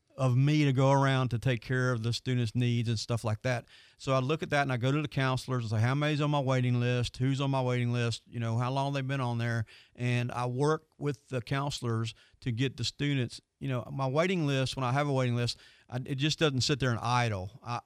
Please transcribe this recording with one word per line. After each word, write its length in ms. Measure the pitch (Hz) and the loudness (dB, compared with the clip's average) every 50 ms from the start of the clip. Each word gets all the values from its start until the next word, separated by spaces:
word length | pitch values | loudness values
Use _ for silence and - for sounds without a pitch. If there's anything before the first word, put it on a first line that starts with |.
| _ _ - - | _ _ -6 -2
of 180 | 135 127 120 | 0 2 4
me 280 | 131 135 147 151 151 147 | 4 4 4 4 4 4
to 80 | 139 | 4
go 180 | 127 131 135 135 | 4 4 4 6
around 380 | 139 135 139 135 135 131 131 117 | 6 6 4 4 4 2 2 0
to 100 | 123 113 | -2 0
take 220 | - 139 123 117 | 0 0 0 0
care 300 | - - 131 127 127 127 | -2 -2 -2 0 2 0
of 100 | 123 113 | 0 0
the 100 | 110 117 | 0 -2
students' 400 | 117 - - 127 127 123 120 107 | -2 -2 -2 -2 0 0 0 0
needs 360 | - 123 123 120 120 120 113 120 | 0 0 2 2 2 0 0 0
and 100 | 117 107 | -2 -2
stuff 240 | - - 120 113 | -2 -2 -4 -2
like 180 | - 110 107 - | 0 -2 -4 -2
that? 240 | - 131 123 117 - - - - - - _ _ | -2 -2 -2 -4 -6 -10 -20 -20 -20 -20 _ _
So 160 | - 135 131 | -2 0 0
I 40 | 131 | 0
look 240 | 127 131 160 156 | 2 0 -2 -2
at 80 | 180 - | -2 0
that 120 | 147 143 | 0 0
and 100 | 143 135 | 2 2
I 40 | 127 | 0
go 140 | 117 120 131 | 0 2 2
to 100 | 139 151 | 0 0
the 60 | 151 | -2
counselors 560 | - - 135 135 131 131 127 - - 127 123 | -2 -2 0 0 0 0 -2 -2 -4 -4 -4
and 80 | 113 104 | -2 -2
say, 100 | 113 107 | 0 2
"How 140 | 113 123 139 | 2 2 2
many's 260 | 147 147 151 151 139 | 0 0 0 0 0
on 120 | 151 147 | 0 0
my 80 | 147 143 | 0 0
waiting 400 | 131 131 131 127 123 123 123 120 | 2 2 2 2 2 2 2 2
list? 380 | 120 123 123 123 117 - - - | 2 0 0 0 -2 -4 -4 -2
Who's 220 | 127 135 135 135 | 0 0 0 0
on 120 | 143 139 | 0 0
my 100 | 135 135 | 0 0
waiting 300 | 127 123 123 123 120 120 | 0 0 0 0 0 0
list? 300 | 120 120 120 117 110 - _ - | 0 0 0 -2 -4 -6 _ -12
You 120 | - 120 | -8 -6
know, 180 | 117 113 113 120 | -4 -2 -2 -2
how 140 | 123 123 | -2 -2
long 200 | 135 139 135 139 | -2 -2 -2 -2
they've 140 | 143 139 131 | -2 -4 -4
been 140 | 131 139 135 | -4 -4 -2
on 180 | 127 123 117 117 | -2 -2 -2 -2
there?" 260 | 117 120 117 117 110 - - - - _ _ | -2 0 0 -2 -2 -4 -8 -20 -20 _ _
And 380 | - 123 123 120 120 123 120 | -4 -2 0 0 0 -2 -2
I 140 | - 120 123 | -4 -4 -4
work 400 | 127 123 127 143 151 156 156 _ _ _ - | -4 -2 0 2 2 2 0 _ _ _ -6
with 300 | 143 147 131 - _ - | -4 -4 -4 -6 _ -8
the 120 | 131 123 | -8 -8
counselors 720 | - - 143 139 143 147 - - 123 117 113 113 113 113 - - - _ _ _ | -4 -2 -2 -2 -2 -2 -6 -4 -2 -2 -2 0 -2 -4 -8 -12 -20 _ _ _
to 100 | - 131 | -6 -4
get 260 | 110 113 139 127 - | -2 0 -2 -2 -2
the 60 | - | -4
students, 580 | 117 - - - 143 147 143 135 120 - - - _ _ _ - | -6 -6 -4 -2 -2 0 0 0 -2 -4 -6 -14 _ _ _ -10
you 80 | 127 135 | -6 -4
know, 160 | 131 120 - - | -4 -4 -6 -6
my 160 | 143 139 135 131 | -6 -4 -2 0
waiting 360 | 127 156 175 190 196 170 151 | 2 2 2 2 2 0 0
list, 300 | 143 139 131 131 123 - | 2 2 0 0 0 -2
when 80 | 139 | -2
I 80 | 127 120 | -2 0
have 160 | 127 143 147 147 | 0 0 0 2
a 40 | |
waiting 240 | 135 131 127 123 120 | 2 2 2 2 2
list, 200 | 120 120 120 - - - - - _ _ - | 0 -2 -2 -4 -8 -14 -20 -20 _ _ -10
I, 100 | 120 123 131 | -10 -8 -6
it 120 | - 143 | -6 -4
just 240 | 131 147 156 147 - | -2 0 0 2 2
doesn't 220 | 165 151 135 127 | 2 2 2 2
sit 180 | - - 147 117 | 0 0 0 0
there 100 | 139 127 | 2 0
and 80 | 117 98 | 0 0
idle. 600 | - 117 123 123 120 113 107 95 92 101 - - - | 0 0 2 2 2 2 0 -4 -6 -8 -12 -14 -12
I, 140 | 117 120 113 - | -8 -8 -8 -10